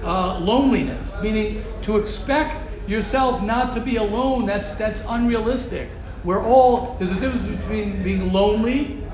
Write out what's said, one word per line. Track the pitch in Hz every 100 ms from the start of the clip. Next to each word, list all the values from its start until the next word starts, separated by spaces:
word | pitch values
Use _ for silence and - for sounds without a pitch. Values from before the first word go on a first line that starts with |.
uh, | 160 185 185 185
loneliness. | 175 240 269 202 - - - -
Meaning, | 214 214 214 214 - -
to | - 214
expect | 208 - - 285 311 - - - -
yourself | 214 - 262 262 202
not | 202 233 247
to | 233
be | 262 226
alone, | 208 220 269 262 202
that's, | 202 196
that's | - 214 214 -
unrealistic. | 233 240 226 220 254 - 175 127 - - -
We're | 175 190
all, | 220 262 254 240 - -
there's | 185
a | 190
difference | 262 247 190
between | - - 214 208 190
being | 180 190 185
lonely | 190 208 214 226 262 294 - -